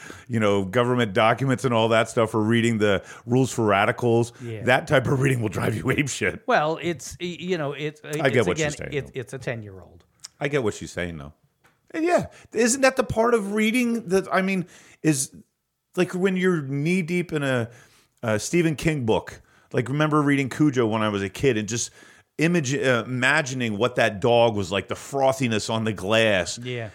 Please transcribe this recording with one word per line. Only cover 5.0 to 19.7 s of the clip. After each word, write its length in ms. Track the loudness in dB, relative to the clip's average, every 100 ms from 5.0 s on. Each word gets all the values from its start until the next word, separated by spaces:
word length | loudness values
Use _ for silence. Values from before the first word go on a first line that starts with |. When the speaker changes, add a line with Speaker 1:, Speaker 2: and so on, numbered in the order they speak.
| 2
Speaker 1:
of 140 | 0
reading 200 | 0 0
will 80 | -2
drive 280 | -2 -4 -2
you 80 |
apeshit. 560 | -2 0 -2 -2 -4 -4 0
Speaker 2:
Well, 340 | 0 0 -2
it's, 340 | -6 -6 -10 -10
y-, 160 | -10 -8
you 180 | -6 -4
know, 180 | -4
it's, 260 | -6 -10 -10
Speaker 1:
I 240 | -10 -2 2
get 60 | 2
Speaker 2:
it's, 100 | 2
Speaker 1:
what 100 | 0
she's 160 | -2
Speaker 2:
again, 160 | -6 -8
Speaker 1:
saying, 20 |
Speaker 2:
it, 140 | -8 -8
Speaker 1:
though. 60 | -12
Speaker 2:
it's 120 | -12
a 40 | -10
ten-year-old. 640 | -8 -8 -10 -18 -20 -20 _ _ -20 -8
Speaker 1:
I 80 | -2
get 160 | 0
what 100 | 0
she's 160 | -4 -8
saying, 260 | -6 -6 -8
though. 140 | -14 -18 _ _ _ _ _
And 120 | -4
yeah, 220 | 0 0 -2 -14 -8
isn't 280 | 0 0 4
that 160 | 2 2
the 80 |
part 300 | -2 0 2
of 180 | 2 0
reading 540 | 0 0 2 0 -2 0
that, 180 | -2 0
I 100 | -2
mean, 240 | 0 -2 -4 -12 -20 _
is, 300 | 0 0 -2 -10 -20 _ _ _ _ -4
like, 180 | -2
when 220 | 0 0 2
you're 260 | 2 0
knee-deep 720 | -2 -2 0 0 0 -4 -2
in 120 | -2
a, 260 | 0 0 -2 -10 -20 _ _ -8
a 160 | -2 -2
Stephen 340 | 0 2 2
King 320 | 0 -2 0 0
book, 340 | 0 -2 -18 _ _ _